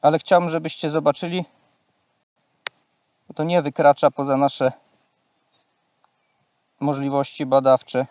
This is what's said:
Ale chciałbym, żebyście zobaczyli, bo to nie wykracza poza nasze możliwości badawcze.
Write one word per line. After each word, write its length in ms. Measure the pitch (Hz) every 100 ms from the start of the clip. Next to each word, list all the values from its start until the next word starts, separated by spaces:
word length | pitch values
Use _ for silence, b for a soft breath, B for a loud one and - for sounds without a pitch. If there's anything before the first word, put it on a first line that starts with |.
Ale 160 | 147 156
chciałbym, 320 | - 180 175
żebyście 400 | 160 160 - 160
zobaczyli, 540 | 156 147 139 175 180 175 _ _ _ _ _ _ _ _ _ _ _ - _ _ _ _ _ _
bo 60 |
to 100 | -
nie 180 | 156 175
wykracza 480 | 147 - 143 143 147
poza 260 | - 139 135
nasze 360 | 139 - 131 - _ _ _ _ _ _ _ _ _ _ _ _ _ _ _ _ _ _ _ _
możliwości 680 | 143 139 139 139 139 - 139
badawcze. 600 | 135 135 131 - 127 135